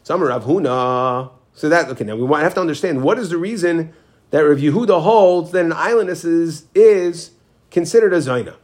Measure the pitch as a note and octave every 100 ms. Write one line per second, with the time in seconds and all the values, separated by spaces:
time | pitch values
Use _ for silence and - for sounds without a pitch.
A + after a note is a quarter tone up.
0 | - F3 D3+ A#2+ A2 F3+ C#3+ B2+ B2+ B2+
1 | B2+ B2 C3 _ _ - D3+ E3+ C#3+ B2+
2 | G#2+ A2 B2+ D3 E3 F#3 E3+ D3 F#3 C3+
3 | C#3 A#3 F#3+ E3+ F#3+ A3+ F3 E3 D#3+ -
4 | _ _ _ C#3+ D3+ C#3+ D3 E3+ A#3 F3+
5 | E3+ A3+ F#3 F3+ E3 F3+ E3+ D#3+ F3+ A#3
6 | F#3 F3+ E3+ E3+ E3+ D3 _ F#3+ A3 G3
7 | F3 E3+ - _ _ _ _ F3+ E3 A#3
8 | G#3+ F3 B2+ B2 G2 -